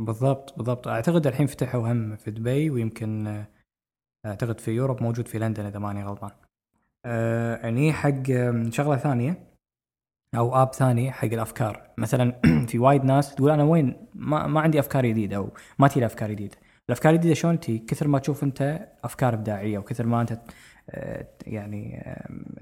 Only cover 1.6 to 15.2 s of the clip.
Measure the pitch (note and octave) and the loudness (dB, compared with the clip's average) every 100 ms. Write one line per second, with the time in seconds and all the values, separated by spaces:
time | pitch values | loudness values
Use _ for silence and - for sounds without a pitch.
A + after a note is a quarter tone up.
1.6 | B2+ B2+ A2+ A#2+ A2 G#2+ - A2 A#2 C3+ | -2 -2 0 0 -2 -8 -10 -6 -2 0
2.6 | D#3 B2+ A2+ - A2 A2 G#2+ G#2 G#2 _ | 0 0 -2 -4 -6 -4 -4 -6 -10 _
3.6 | _ _ _ _ _ _ G#2+ G2 A#2 A2 | _ _ _ _ _ _ -10 -4 -4 -4
4.6 | - A2+ C3 A#2+ A#2 A#2 A2+ A2 A2+ G#2+ | -2 0 0 0 -2 -2 -4 -2 -2 -2
5.6 | G#2 G2+ G#2 G2+ G2+ G2+ G2+ - _ _ | -6 -6 -6 -6 -8 -10 -12 -16 _ _
6.6 | _ _ _ _ A#2+ A#2 A2+ A2+ A#2 A2+ | _ _ _ _ -6 -2 0 0 -2 -4
7.6 | A#2 A#2 D#3 C#3+ D3 C3+ C3 B2+ B2 A#2+ | -2 2 2 2 0 0 0 0 2 0
8.6 | A2+ A#2 D3 C3+ D3+ A#2+ B2+ F3+ - _ | 0 0 0 0 0 0 0 -4 -10 _
9.6 | _ _ _ _ _ _ _ A#2 A#2+ C3 | _ _ _ _ _ _ _ 0 2 4
10.6 | C3 - C3 A#2+ C3 - A2+ A2+ A2 - | 2 4 2 2 0 -2 -2 -2 -4 -2
11.6 | A2 G2+ - - A2 B2 A#2+ B2 - D#3 | -4 -4 -12 -6 -2 2 2 4 4 4
12.6 | B2 A#2+ B2+ C#3+ C3 C#3 C#3+ - C#3 D3+ | 2 4 6 6 6 4 2 2 4 6
13.6 | D3 E3+ B2+ - - - B2+ D3+ C#3+ D3+ | 6 4 4 -2 -14 -10 -4 -2 0 2
14.6 | D#3+ D3+ - C#3 B2 A2 | 4 4 2 2 2 2